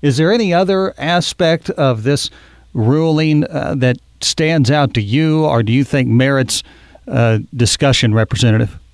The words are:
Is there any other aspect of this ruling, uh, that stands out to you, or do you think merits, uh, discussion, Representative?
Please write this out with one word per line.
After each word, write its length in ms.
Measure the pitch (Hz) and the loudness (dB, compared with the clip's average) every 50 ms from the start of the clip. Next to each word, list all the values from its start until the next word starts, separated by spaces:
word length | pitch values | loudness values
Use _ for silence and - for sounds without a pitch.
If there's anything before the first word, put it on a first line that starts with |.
Is 160 | - 147 131 | 0 0 0
there 160 | 123 156 165 208 | 2 2 0 2
any 220 | 240 226 196 175 | 0 0 0 0
other 400 | 170 190 185 196 190 190 190 - | 0 0 0 0 -2 -2 -4 -6
aspect 720 | - 135 151 175 175 170 - - _ 180 160 165 160 - - | -6 -6 -2 -2 -2 -2 -4 -4 _ 0 0 0 0 -2 -6
of 360 | - - 147 135 123 110 107 | -4 -2 0 0 0 -2 -2
this 260 | 127 143 139 - - - - - - - - - _ _ | -2 -2 -2 -2 -6 -12 -16 -20 -20 -20 -20 -20 _ _
ruling, 720 | - 110 113 135 151 160 165 156 151 156 156 151 151 151 | -2 0 2 2 2 2 0 0 0 2 2 2 2 0
uh, 300 | - 165 147 127 - - | 0 -4 -6 -4 -4 -4
that 220 | 139 127 127 123 - _ _ _ _ | 0 0 0 0 -2 _ _ _ _
stands 500 | - - - - 160 156 160 160 135 110 | -8 -8 -4 -2 0 0 2 2 2 2
out 240 | 143 151 143 127 - | 2 2 2 0 0
to 80 | 120 107 | -2 -4
you, 420 | 101 107 143 160 160 156 156 156 | -2 0 0 2 2 2 2 0
or 180 | 151 143 117 113 | 2 0 0 0
do 80 | 104 | 2
you 140 | 113 131 139 | 2 0 0
think 240 | - - 143 127 120 | 0 0 -2 0 2
merits, 540 | 113 120 127 135 139 135 127 101 - - - - - - - - - - _ | 2 2 2 2 2 0 0 -2 -4 -8 -8 -12 -20 -20 -20 -20 -20 -20 _
uh, 320 | - 214 127 117 117 113 107 - - - | -6 -2 0 2 2 0 0 -2 -6 -4
discussion, 600 | 131 120 110 - - - 139 131 - - 117 107 | -2 -2 -2 0 0 0 0 0 2 0 0 2
Representative? 640 | 110 110 - - - 123 120 107 110 117 101 - - - - | 2 0 0 -2 0 2 2 2 2 0 -2 -4 -12 -20 -20